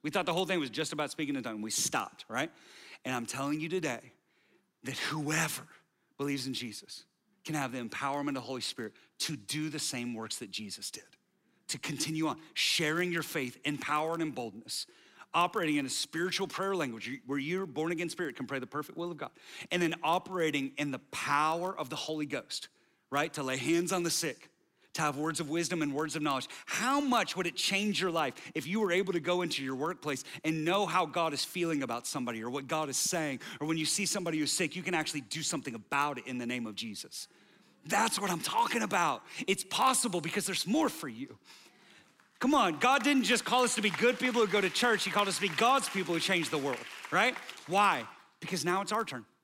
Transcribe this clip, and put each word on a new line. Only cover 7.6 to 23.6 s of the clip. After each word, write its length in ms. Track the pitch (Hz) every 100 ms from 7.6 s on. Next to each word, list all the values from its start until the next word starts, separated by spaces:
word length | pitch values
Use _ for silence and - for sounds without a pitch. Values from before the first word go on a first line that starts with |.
| 131
the 80 | 123
empowerment 500 | 113 - 143 143 143
of 60 |
the 60 | 135
Holy 200 | 117 131
Spirit 340 | - - 110 - _ _
to 160 | - 139
do 320 | 101 151 156
the 100 | 147
same 360 | - 127 120
works 240 | 113 110 -
that 120 | 104
Jesus 400 | 95 104 98 -
did, 140 | - - _ _ _ _ _ -
to 100 | 143
continue 480 | - 143 - 156 156
on 120 | - -
sharing 580 | - - - 156 165 180
your 100 | 170
faith 360 | - 160 127 -
in 140 | 147 143
power 360 | 135 151 160
and 80 | 165
in 100 | 156
boldness, 540 | 127 117 101 - - - - - - -
operating 420 | 160 180 214 160 147
in 100 | 135
a 40 |
spiritual 560 | - - 160 180 170 190
prayer 280 | - 190
language 360 | 190 139 113 110 131 120
where 120 | 139
your 280 | 143 185 185
born 260 | 131 165
again 160 | 165 175
spirit 280 | - 160 -
can 100 | 127
pray 120 | 139
the 80 | 123
perfect 300 | 143 151 160
will 140 | 175
of 60 | 156
God, 140 | 151 _ - - -
and 120 | 180
then 120 | 165 165
operating 680 | 147 175 180 185 160 143 135 -
in 120 | 147
the 100 | 131 _
power 680 | - - 143 156 170 180 190
of 140 | 143
the 60 | 151
Holy 300 | - 156 147
Ghost, 420 | 135 - - - _ _ _ _
right? 220 | 139 160
To 80 | 151
lay 140 | 131
hands 360 | 131